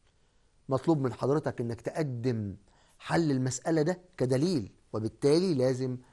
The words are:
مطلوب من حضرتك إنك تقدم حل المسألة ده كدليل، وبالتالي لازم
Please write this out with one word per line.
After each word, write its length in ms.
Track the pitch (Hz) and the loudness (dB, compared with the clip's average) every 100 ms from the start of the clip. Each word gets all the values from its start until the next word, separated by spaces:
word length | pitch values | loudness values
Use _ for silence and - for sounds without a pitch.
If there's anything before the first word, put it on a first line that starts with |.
| _ _ _ _ _ _ - | _ _ _ _ _ _ -4
مطلوب 320 | 131 - 160 | -2 2 2
من 120 | 131 | 0
حضرتك 480 | 110 127 151 147 117 | -2 0 0 0 -4
إنك 200 | 117 117 | -6 -6
تقدم 760 | - - 151 120 123 113 101 90 _ _ _ - | -6 -4 -4 -2 -2 -2 -4 -8 _ _ _ -16
حل 320 | - 160 160 | -4 0 2
المسألة 500 | 131 127 123 - 160 | 2 0 -2 0 2
ده 200 | 151 - - - | 2 -2 -6 -4
كدليل، 540 | 127 131 170 165 98 - _ | 0 2 2 0 -4 -12 _
وبالتالي 600 | 110 107 - 143 160 190 | -6 -6 0 4 4 4
لازم 440 | 143 127 127 131 127 - | 2 2 0 -4 -6 -12